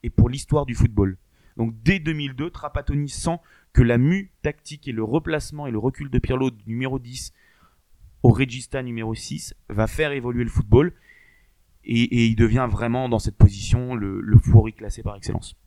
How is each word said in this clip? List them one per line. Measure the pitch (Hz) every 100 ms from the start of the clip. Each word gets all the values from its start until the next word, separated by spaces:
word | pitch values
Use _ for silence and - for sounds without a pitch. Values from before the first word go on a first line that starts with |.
et | -
pour | - 123
l'histoire | 131 - 147 135
du | 117
football. » | - 104 98 92 _ _ _ -
Donc | 113 113
dès | 113 196
deux | 151
mille | 156 143 131
deux, | 160
Trapattoni | - 147 - 139 143 143
sent | - 165 165 _ _ _
que | -
la | 117 120
mue | 135 190 196 _
tactique | 151 147 - 151 139
et |
le | 110
replacement | 110 143 160 156 - 151 143
et |
le | 110
recul | 120 - 143
de | 139
Pirlo | - 131 131
du | 113 101
numéro | 117 131 131
dix | 120 127 - _ _ _ _ _ _ _ - _
au | 123
regista | 113 135 123 - 139
numéro | 127 117 113 113
six | - - - - _
va | 101 110
faire | - 151
évoluer | 143 123 120
le | 117
football. | - 104 120 170 - _ _ _ _ _ _ _ _ -
Et, | 117
et | 120 120 117
il | 113
devient | 113 127 127
vraiment | - 120 123 127
dans | 113
cette | 107 -
position | - 98 98 123 123 123
le, | 98 95
le | 104 110
favori | 110 107 110
classé | - 104 -
par | 107 101
excellence. | - 101 - -